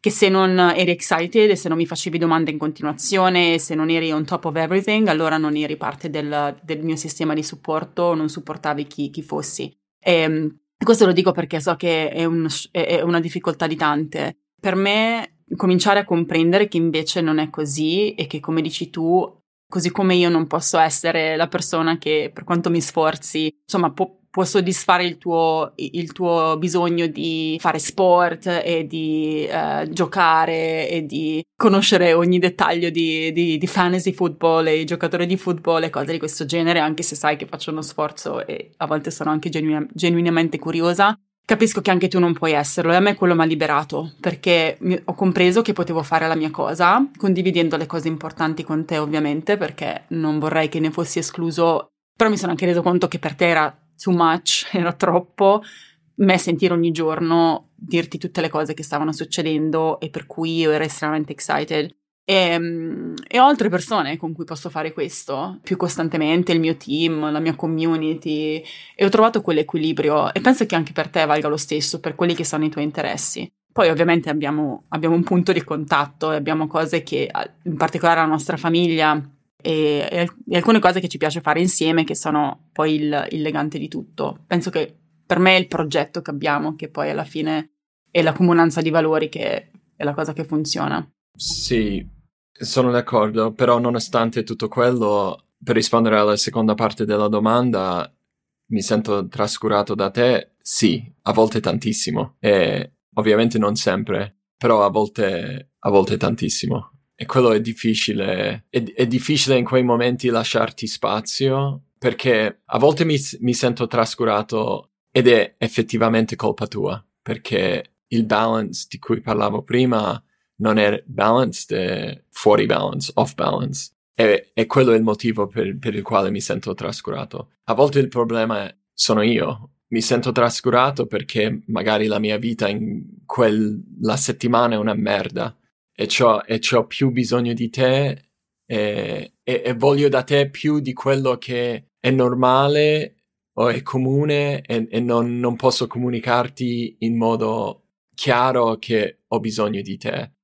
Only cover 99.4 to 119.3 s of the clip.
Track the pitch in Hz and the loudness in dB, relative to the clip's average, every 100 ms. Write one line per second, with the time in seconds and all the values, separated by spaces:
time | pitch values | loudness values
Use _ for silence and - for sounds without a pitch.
99.4 | 104 - 110 104 101 101 98 98 120 123 | -4 -2 0 2 0 -2 -2 2 2 2
100.4 | - _ - - 107 85 110 _ - 107 | -2 _ -8 0 2 2 -4 _ -2 2
101.4 | 110 110 - - 117 107 - - - _ | 4 2 -2 -2 -2 -4 -4 -4 -6 _
102.4 | 104 101 82 - - _ _ - 107 107 | 2 4 4 0 -6 _ _ -2 2 4
103.4 | 117 117 104 107 - 95 110 101 101 _ | 4 2 0 0 -2 -2 -2 -4 -6 _
104.4 | _ _ 117 113 101 101 107 - 101 90 | _ _ 2 4 4 2 -2 0 -2 -2
105.4 | - - - _ - 101 92 - 101 117 | -6 -12 -14 _ 2 4 4 0 -2 -2
106.4 | - - - 123 - _ _ _ 113 131 | -4 -4 -4 -6 -8 _ _ _ -2 2
107.4 | 123 107 117 113 113 110 - 101 98 95 | 4 4 0 -4 -2 0 -2 -2 -2 -2
108.4 | 101 110 _ 127 117 - 127 123 - 151 | -2 -4 _ -6 -6 -2 0 0 0 -2
109.4 | 135 131 120 127 123 120 120 123 123 117 | 2 2 2 2 2 2 2 0 0 0
110.4 | 113 117 113 - 110 - - 104 110 - | 0 0 0 -4 -10 -4 -4 -4 -4 -2
111.4 | 135 135 139 139 _ _ 127 107 131 113 | 0 0 -2 -6 _ _ -2 0 2 2
112.4 | 107 - _ - 139 147 165 147 139 - | 2 -4 _ 4 4 4 2 0 -2 -4
113.4 | 123 120 127 117 117 117 110 - 113 104 | -2 0 0 0 -2 0 0 0 0 0
114.4 | 107 113 117 117 - _ _ - 123 117 | 0 -4 -2 -4 -8 _ _ 4 6 6
115.4 | - _ 113 - 110 113 113 113 110 - | 4 _ -4 -2 -2 2 2 4 0 -2
116.4 | 110 107 107 107 98 104 _ _ - 113 | -4 -2 -6 -4 -6 -6 _ _ -10 -10
117.4 | - 104 95 95 - _ _ 117 110 107 | -2 0 0 -2 -6 _ _ -2 2 2
118.4 | 113 113 107 - - - - 113 - | 2 0 -4 -8 -12 -14 -4 -4 -2